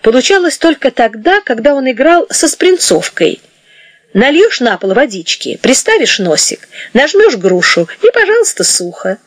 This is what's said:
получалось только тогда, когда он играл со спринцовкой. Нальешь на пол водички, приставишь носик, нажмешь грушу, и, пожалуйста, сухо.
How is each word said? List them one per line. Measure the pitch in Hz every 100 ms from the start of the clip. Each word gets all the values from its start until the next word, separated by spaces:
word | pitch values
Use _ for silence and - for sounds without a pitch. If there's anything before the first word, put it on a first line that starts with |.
получалось | 226 240 - 392 349 -
только | 330 302 262
тогда, | 240 226 220 226 403
когда | 403 226 240
он | 277 262
играл | 226 285 349 -
со | - 320
спринцовкой. | - 349 359 - 170 170 - 165 - _ _ _ - - _ _
Нальешь | 196 254 302 427 -
на | 240 190
пол | 190
водички, | 190 277 196 160 - - -
приставишь | - 262 - 440 285 -
носик, | 180 151 - - - - -
нажмешь | 226 294 392 427 233
грушу, | 185 185 180 - 165 -
и, | 453
пожалуйста, | - 403 453 453 -
сухо. | - - 175 - 185 202